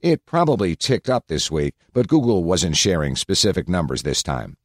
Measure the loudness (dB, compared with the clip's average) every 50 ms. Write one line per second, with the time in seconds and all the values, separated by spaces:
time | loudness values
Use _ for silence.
0 | 2 2 0 0 _ _ 0 0 2 2 2 2 0 -2 -2 -4 -2 0 0 0
1 | 0 -2 -2 -2 -2 _ -4 -4 -4 -2 -2 -2 -2 -2 -4 _ _ _ _ 0
2 | 0 4 4 2 4 4 2 2 2 2 0 0 0 0 0 0 2 2 2 2
3 | 0 -2 -2 -4 -4 _ 0 0 2 0 0 0 -2 -2 -2 -2 0 -2 -4 -4
4 | -4 -4 -4 -4 -4 -4 -4 -6 -6 -10 -14 _ _